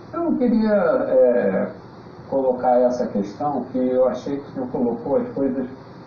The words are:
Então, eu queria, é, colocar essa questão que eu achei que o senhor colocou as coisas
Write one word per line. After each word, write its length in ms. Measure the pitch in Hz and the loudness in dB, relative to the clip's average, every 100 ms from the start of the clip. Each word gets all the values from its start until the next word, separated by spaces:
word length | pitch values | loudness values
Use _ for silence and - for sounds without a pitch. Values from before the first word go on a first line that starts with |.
| - | -10
Então, 160 | 330 339 | -4 -2
eu 120 | - | 0
queria, 340 | 240 214 220 | 2 2 4
é, 1000 | 208 170 - - 131 127 120 101 95 98 - - - - - - | 2 2 2 2 4 6 4 2 0 -2 -8 -18 -20 -18 -18 -4
colocar 480 | 135 131 123 127 123 | -2 0 0 4 4
essa 280 | 123 - 113 | 4 2 -2
questão 580 | 104 98 - 147 135 - | -2 -4 -4 -4 -2 -4
que 60 | 127 | -2
eu 300 | 127 127 127 | 0 2 2
achei 300 | - - 143 | 0 -4 -6
que 120 | - | -6
o 40 | |
senhor 140 | 139 123 | -8 -6
colocou 480 | 135 120 117 139 131 | -2 -2 -2 0 0
as 100 | 117 | 0
coisas 380 | - 135 120 123 - - - | -2 -2 -2 -6 -8 -18 -20